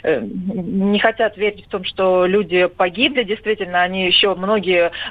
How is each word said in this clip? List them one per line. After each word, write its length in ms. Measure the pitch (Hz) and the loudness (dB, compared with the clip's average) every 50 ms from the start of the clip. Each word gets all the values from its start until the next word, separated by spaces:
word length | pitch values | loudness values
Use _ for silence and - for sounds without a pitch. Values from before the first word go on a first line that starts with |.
| - | -2
э, 180 | - 156 117 | 0 0 0
не 800 | 110 - - 190 180 196 226 190 175 170 185 196 190 202 208 202 | -2 -4 -6 -6 -6 -4 -4 -4 -4 -4 -2 0 2 2 2 2
хотят 380 | 226 226 220 - 226 214 - 180 | 2 2 2 2 0 -2 -2 -2
верить 280 | 208 208 208 - - | -4 -4 -4 -6 -8
в 40 | - | -8
том, 140 | - 196 185 | -8 -8 -6
что 420 | - - - 190 185 185 180 180 | -6 -4 0 2 2 4 4 4
люди 420 | 180 185 208 208 165 175 180 180 175 | 4 2 2 0 2 2 2 2 2
погибли. 560 | - - 185 185 175 208 262 277 285 247 233 | 2 0 -2 0 -2 -4 -6 -4 -4 -4 -2
Действительно, 580 | 185 214 220 - 214 214 202 190 180 180 180 | -2 -4 -4 -4 -4 -4 -4 -4 -2 0 0
они 240 | 180 180 185 190 185 | 0 0 0 -2 0
еще, 300 | 180 180 - - 202 185 | 2 2 2 4 2 0
многие, 560 | 180 185 196 220 214 180 185 185 175 170 170 - - - - | 0 0 0 0 0 2 2 2 2 2 0 -2 -6 -10 -6